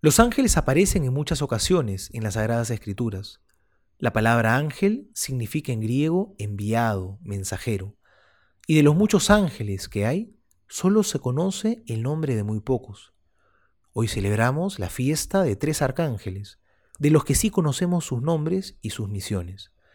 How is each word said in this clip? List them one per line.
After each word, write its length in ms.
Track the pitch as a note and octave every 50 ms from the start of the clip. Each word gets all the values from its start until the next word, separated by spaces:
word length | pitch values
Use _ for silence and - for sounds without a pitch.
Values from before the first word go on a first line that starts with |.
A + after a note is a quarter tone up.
| -
Los 160 | D#3+ - -
ángeles 380 | A#3 A#3+ - - C4+ A3+ - E3
aparecen 480 | - - C3+ D#3 G3+ F#3+ - F#3+ D3
en 80 | B2+ C3
muchas 260 | C#3+ D3+ - B2 A#2
ocasiones 680 | D3 C#3 B2 A2 - - F#3 F3+ C3+ G#2+ G2 F#2+ - - -
en 120 | A#2 A2
las 100 | G#2+ F#2+
Sagradas 340 | A2 G#2+ G#2+ A#2 A#2 A#2 A2
Escrituras. 720 | A#2+ G#2+ - - G2 - B2+ A2+ G2 F#2 G#2 - - _ _ _ _ _ _ _ _ _ _ _ _
La 160 | _ - A#2+ -
palabra 420 | A2 A2 A2+ A#2 A#2 A2+ A2 A2+
ángel 540 | C3+ D3 D#3 C#3+ - - G3 A3 C4 - - _
significa 580 | - - - C3+ B2+ A#2 G#2 - D#3 D3+ - B2
en 80 | A2
griego 540 | G#2+ A2 A#2+ C3+ D3 D#3+ E3 F#3 G3+ F#3+ -
enviado, 840 | _ G#2+ G#2 G#2 G2+ G#2 G#2 G#2+ A2+ A#2 A2+ G#2 G2 F#2 F#2 G2 G2+ -
mensajero. 760 | - G2+ G2 F#2+ - - - - - A2 F#2+ F#2+ G2+ - _ _ _ _ _ _ _ _ _ _ _ _ _ -
Y 80 | - D#3
de 80 | D#3 D3
los 120 | D3 D3
muchos 360 | E3+ G#3 G#3 - F#3+ - -
ángeles 580 | G#3 G#3+ G3+ D#3+ - - A2+ G2+ G2 F#2+ - -
que 160 | - G#2 G2+
hay, 320 | A2 C#3 F#3 A3+ - - _ _ _ _ _ _ _
solo 360 | - - - F#3 G3+ A3 G3+
se 160 | - - -
conoce 640 | - C3 B2 C#3+ F3 F#3+ F#3+ - - A3 A#3 - -
el 160 | - A#2+ A2 A2+
nombre 340 | C3 D3+ D#3+ D#3 C#3 B2+
de 60 | A2 G#2
muy 180 | G#2 G#2+ G#2+
pocos. 540 | - - C3 B2 - - G2+ - - _ _ _ _ _ _ _ _ _ _ _ _ _ _ _ _ _ _
Hoy 140 | A#2 A2+ G#2+
celebramos 680 | - A2 F#2+ G2+ G#2 G#2 A2+ B2 C3+ D3+ F3 G3 G3 -
la 120 | F#2 F2
fiesta 520 | - - B2+ C3+ D#3 D#3 - - - G3 F#3+
de 140 | C#3+ G2+
tres 240 | - - D#3 D#3 -
arcángeles, 800 | D3+ B2+ B2 - E3+ D3+ A#2 G2 - G#2 F#2+ G2 G2+ - - _ _ _ _ _ _ _ _ -
de 100 | D3 D3
los 160 | D3+ D3+ -
que 100 | - C#3+
sí 140 | - - A3
conocemos 560 | - - E3+ D3+ C3+ - F3+ F3 F3+ F3 D#3
sus 160 | - C3+ A#2
nombres 560 | A#2+ D#3 E3+ D#3 D3+ D#3+ F3+ F#3+ F#3+ - - - _
y 80 | G#2+
sus 180 | - - G#2+ G2
misiones. 640 | G#2 G2 - - G#2+ F#2+ F2 F2 F#2+ G2 - _ _ _ _ _ _